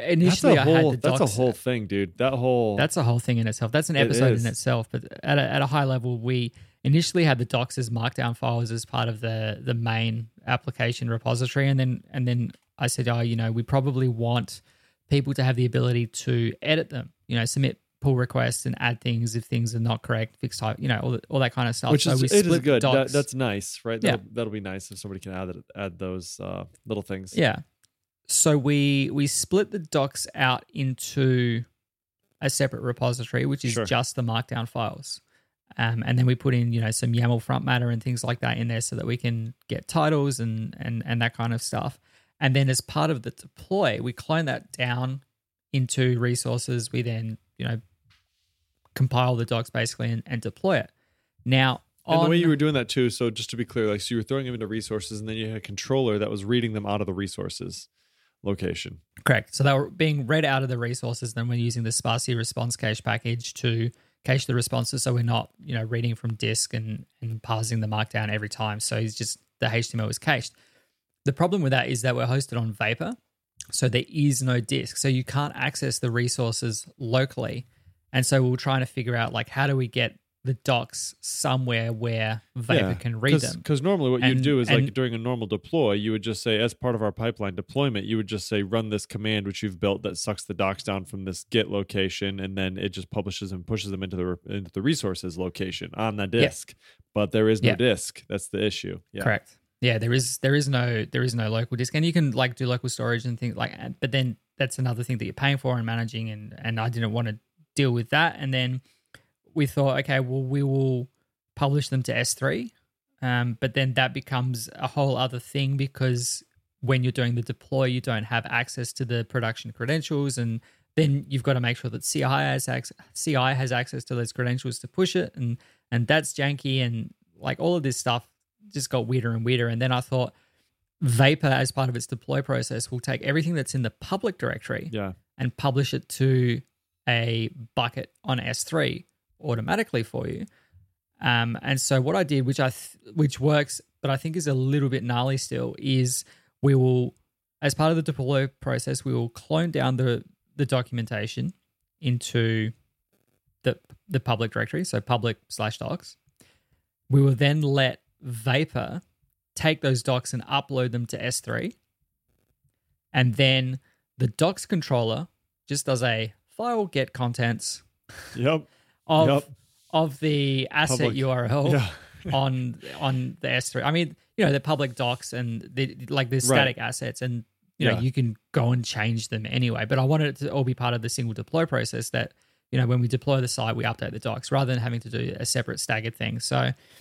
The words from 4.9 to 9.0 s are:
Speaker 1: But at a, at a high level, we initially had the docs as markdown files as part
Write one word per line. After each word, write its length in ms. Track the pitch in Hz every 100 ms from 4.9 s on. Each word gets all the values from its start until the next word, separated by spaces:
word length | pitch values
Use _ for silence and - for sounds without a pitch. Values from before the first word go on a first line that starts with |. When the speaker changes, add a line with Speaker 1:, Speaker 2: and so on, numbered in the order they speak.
Speaker 1:
But 140 | 123 - -
at 160 | - 143
a, 40 |
at 180 | 131 139
a 40 | 139
high 180 | 147
level, 340 | 135 131 123 120
we 340 | 117 127 120 - - _
initially 400 | 135 151 165 180
had 140 | 160 123
the 60 |
docs 320 | 123 123 127 -
as 120 | 117
markdown 440 | 117 117 - 120 117
files 340 | 123 117 117
as 140 | 113 -
part 220 | 123